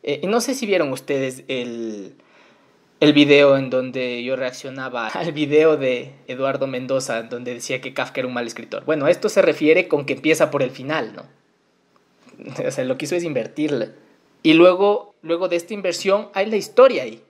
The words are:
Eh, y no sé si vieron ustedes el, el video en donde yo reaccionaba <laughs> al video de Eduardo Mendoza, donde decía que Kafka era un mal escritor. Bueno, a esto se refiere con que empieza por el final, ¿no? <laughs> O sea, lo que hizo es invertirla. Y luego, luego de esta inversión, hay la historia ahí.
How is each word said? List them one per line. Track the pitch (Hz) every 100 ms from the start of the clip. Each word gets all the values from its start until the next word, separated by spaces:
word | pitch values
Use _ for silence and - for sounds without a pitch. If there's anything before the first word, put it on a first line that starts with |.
Eh, | - 139
y | 180
no | 226
sé | 240
si | 269
vieron | 208 185 147
ustedes | 127 - 139 135 127 -
el, | 131 120 117 113 104 95 _ _ _ _ _ _ _ _ _
el | 151
video | 147 143 143 143 135
en | 131
donde | 127 127 127 127 120
yo | 123 131
reaccionaba | 127 127 135 135 131 123 110
<laughs> |
al | 185 170
video | 151 147 147 160 151
de | 131 123 135 - -
Eduardo | 127 135 135 135
Mendoza, | 131 127 135 127 113
donde | 113 120 123
decía | 120 - 131
que | 127
Kafka | 135 123 -
era | 127
un |
mal | 123 117
escritor. | 113 113 104
Bueno, | - 156 143
a |
esto | 175 214
se | 202
refiere | 170 147 151 165 180
con | 147 139
que |
empieza | 135 156 156 151
por | 143
el | 127
final, | - 131 156 113
¿no? | 101 - _ _ _ _ _ _ _ _ _ _ -
<laughs> | - - -
O |
sea, | 139
lo | 127 131
que | 147
hizo | 175
es |
invertirla. | 170 131 110 - 151 139 107 - _ _ _ _
Y | 160
luego, | 160 180 180 202 208 - _
luego | 160 170 185
de | 170
esta | 170
inversión, | 208 185 170 190 196 214
hay | 196 208
la | 214
historia | - - 262 190
ahí. | 127 110 _